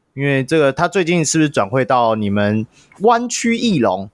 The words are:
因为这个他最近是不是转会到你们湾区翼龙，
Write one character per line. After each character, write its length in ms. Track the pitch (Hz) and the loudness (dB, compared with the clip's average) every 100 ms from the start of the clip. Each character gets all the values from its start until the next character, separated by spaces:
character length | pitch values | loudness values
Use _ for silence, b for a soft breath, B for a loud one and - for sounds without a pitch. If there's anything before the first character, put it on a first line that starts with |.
| _ | _
因 120 | 135 143 | -6 -2
为 160 | 135 | 0
这 160 | 131 160 | 0 2
个 140 | 139 | 2
他 160 | 135 175 | 0 -2
最 160 | 196 | 0
近 200 | 165 175 | 0 0
是 140 | 151 160 | 0 2
不 40 | |
是 60 | 151 | 0
转 200 | 127 98 | 0 -2
会 160 | 131 | 0
到 320 | 120 127 113 110 | 0 2 2 0
你 120 | 101 | 0
们 380 | 101 104 110 110 b b - | 0 0 0 -4 b b -2
湾 260 | 208 233 240 | 2 2 0
区 280 | - 233 233 | -4 -2 0
翼 220 | 240 160 | 0 2
龙， 320 | 107 95 101 | 0 -2 -8